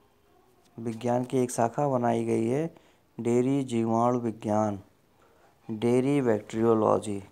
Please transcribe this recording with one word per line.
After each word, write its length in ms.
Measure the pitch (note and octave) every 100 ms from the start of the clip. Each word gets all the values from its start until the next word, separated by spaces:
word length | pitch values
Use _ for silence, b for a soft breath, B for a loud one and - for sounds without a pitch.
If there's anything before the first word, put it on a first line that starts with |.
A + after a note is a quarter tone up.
| _ _ _ _ _ _ _ -
विज्ञान 440 | A#2 A2+ A#2+ B2
की 140 | B2 C3
एक 140 | B2
शाखा 360 | - A#2 C3 D3
बनाई 380 | B2+ A#2+ A#2 A2+
गई 220 | A2+ A2+
है 280 | C3+ E3 b b b _ -
डेयरी 440 | A#2 A#2+ B2+ C#3
जीवाणु 560 | B2+ A#2 A2+ A2+ A#2+ B2
विज्ञान, 600 | A#2 G#2+ A2+ G#2+ G#2+ G2+ - _ _ b b b b _ -
डेयरी 500 | A2 A#2+ B2 C3 C#3+
बैक्टीरियोलॉजी, 1000 | B2 G#2+ - A2 A2+ A2+ G#2+ G#2 G#2+ G2+ G2+